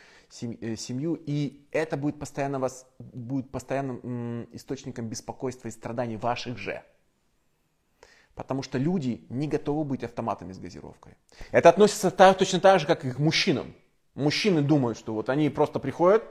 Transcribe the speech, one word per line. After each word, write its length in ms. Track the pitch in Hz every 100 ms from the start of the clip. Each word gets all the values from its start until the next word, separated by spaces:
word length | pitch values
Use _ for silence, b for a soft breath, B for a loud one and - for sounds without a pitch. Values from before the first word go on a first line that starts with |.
| b b b
сем-, 280 | - 120 110
э, 160 | 113 110
семью. 420 | - 123 160 156 -
И 400 | 147 143 - _
это 240 | 147 160 147
будет 220 | 147 -
постоянно 400 | 139 - 139 139
вас, 260 | 131 - - -
будет 520 | 117 127 117 135 127
постоянным, 500 | 127 - 135 139 120
м, 460 | 120 123 120 117 -
источником 560 | - - 135 135 123 113
беспокойства 600 | 110 - - 131 127 117
и 20 |
страданий 460 | - - 120 120 110
ваших 420 | 117 120 - 110
же. 260 | 95 - - _ _ _ _ _ _ _ _ _ _ _ b b b
Потому 280 | - - 135
что 160 | - 127
люди 480 | 147 180 127 110 -
не 180 | 117 151
готовы 360 | 147 - 147
быть 200 | 147 127
автоматами 480 | 117 - 113 95 90
с 60 | 95
газировкой. 580 | 90 - 73 - - - _ B B
Это 200 | 117 156
относится 400 | 175 208 - 185
та-, 240 | - 190
точно 260 | 190 190 180
так 180 | 190 190
же, 80 | 151
как 180 | 165
и 60 | 131
к 80 | 123
мужчинам. 560 | 151 - - 127 - - _ _ _
Мужчины 480 | - 147 - 214 165
думают, 360 | 139 151 120 110
что 160 | -
вот 140 | 107 107
они 220 | 139 151
просто 300 | 139 147 -
приходят, 420 | 135 - 175 220 -